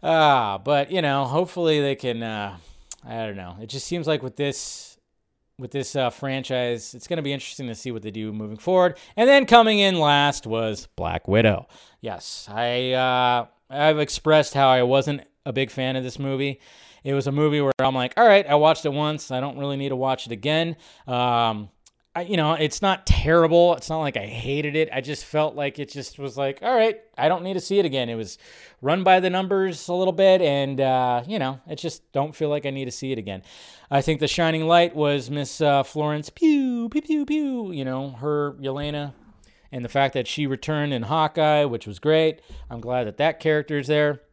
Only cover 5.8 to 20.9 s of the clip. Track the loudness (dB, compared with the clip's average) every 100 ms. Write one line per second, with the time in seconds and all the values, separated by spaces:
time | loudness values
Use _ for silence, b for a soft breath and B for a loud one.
5.8 | -4 -2 -2 -2 -6 -6 -4 -4 -2 -4
6.8 | -8 -18 -8 -6 -4 -6 -8 -12 -10 -10
7.8 | -10 -8 -10 -8 -8 -8 -10 -8 0 4
8.8 | 4 0 B B 6 6 8 8 8 6
9.8 | 4 4 4 4 4 0 -4 -2 -2 -4
10.8 | -10 -8 -4 -4 2 4 4 2 -4 b
11.8 | b b -12 -12 -12 -16 -12 -4 -2 0
12.8 | 0 0 2 2 2 2 -2 _ _ 0
13.8 | 2 2 -2 -2 4 4 4 4 6 6
14.8 | 4 2 2 -4 -8 _ -6 -4 -4 -4
15.8 | -4 -4 -6 -8 -6 -4 -4 -6 B B
16.8 | B B -4 -2 0 2 2 2 0 2
17.8 | 0 0 -2 4 6 6 6 4 4 4
18.8 | -2 -2 -2 -4 -6 -6 -6 -6 -6 -4
19.8 | -4 -4 -2 -4 -6 -6 -2 0 -2 -6
20.8 | B